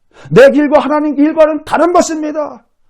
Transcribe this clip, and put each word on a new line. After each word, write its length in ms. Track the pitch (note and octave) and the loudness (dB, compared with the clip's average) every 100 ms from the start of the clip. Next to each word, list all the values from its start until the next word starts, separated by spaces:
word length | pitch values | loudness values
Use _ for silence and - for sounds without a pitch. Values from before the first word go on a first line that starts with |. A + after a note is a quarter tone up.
| _ _ C3+ | _ _ -2
내 180 | F3 C#4 | 4 4
길과 300 | C4+ D4 D4 | 4 0 0
하나님 360 | C4+ D4+ D4+ C#4 | 0 -4 -4 -2
길과는 480 | D4+ D#4+ D#4 D4+ | 0 2 0 -2
다른 300 | - C4 E4+ | -6 -2 0
것입니다. 720 | F4 - D#4+ D4+ D4+ D4 A#3 _ _ _ | 0 -2 -4 -8 -8 -10 -12 _ _ _